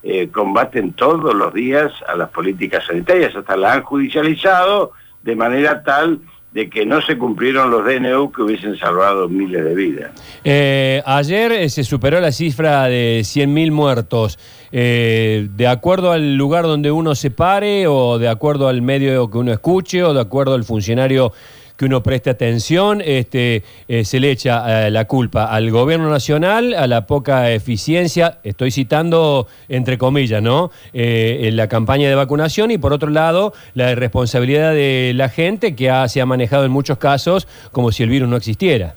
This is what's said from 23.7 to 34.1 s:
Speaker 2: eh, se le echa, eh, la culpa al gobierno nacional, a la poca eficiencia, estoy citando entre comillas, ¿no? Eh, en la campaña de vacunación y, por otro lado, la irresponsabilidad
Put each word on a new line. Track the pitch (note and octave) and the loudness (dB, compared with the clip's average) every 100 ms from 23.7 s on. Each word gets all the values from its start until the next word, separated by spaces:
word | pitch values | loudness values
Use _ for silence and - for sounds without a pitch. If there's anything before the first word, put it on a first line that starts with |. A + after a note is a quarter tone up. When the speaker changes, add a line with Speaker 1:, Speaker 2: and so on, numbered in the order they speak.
| - - | -20 -4
Speaker 2:
eh, | A#2 | -2
se | G#2+ C3 | 0 0
le | C#3 | 0
echa, | C3 C3 A#2 A#2 A2 G#2+ | 0 0 -2 0 0 2
eh, | |
la | A2 A2 | 0 0
culpa | C3+ A#2+ A2+ G#2+ | -2 0 -2 0
al | A2 A2+ | 0 2
gobierno | A2+ C3+ E3 D#3 | 2 2 2 0
nacional, | D3 - D3+ F3 A3 A#3+ | 0 0 0 2 0 0
a | F#3+ C3 | 0 0
la | A#2 G2+ | 0 0
poca | D3 C#3+ C3+ A#2+ | -2 0 2 2
eficiencia, | A2+ B2+ A2 - E3 F3 F3 E3+ - | 0 -2 -4 0 0 0 0 0 -2
estoy | G#2+ - B2+ | -12 -4 -2
citando | C3+ B2+ D3+ C#3 E3 D#3 C#3 A2+ - - | -2 -2 0 2 2 2 0 -2 -12 -6
entre | B2+ B2 B2+ | -4 -2 0
comillas, | B2+ C#3+ B2+ A2 | 0 2 0 0
¿no? | A2 C#3 F3 - - | 2 0 0 -8 -12
Eh, | C3 A#2+ A2+ A2+ C3 | -4 0 2 0 0
en | A2+ A2 | -2 0
la | A2 | 0
campaña | A2+ A2+ C#3 C#3+ | 0 0 2 2
de | |
vacunación | C#3 C3+ D3 D#3 F3 A3 | 2 0 0 -2 0 0
y, | G#3+ | 0
por | C#3 | 0
otro | C#3+ D3+ | -2 0
lado, | D3+ D#3+ E3+ G3+ - - | 0 2 2 -2 -6 -10
la | B2+ B2 | -2 0
irresponsabilidad | A#2+ B2 | 0 -2